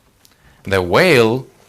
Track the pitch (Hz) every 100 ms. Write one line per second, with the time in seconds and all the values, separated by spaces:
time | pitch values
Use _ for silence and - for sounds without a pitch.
0 | _ _ _ _ _ _ - 98 90 104
1 | 180 139 113 127 131 _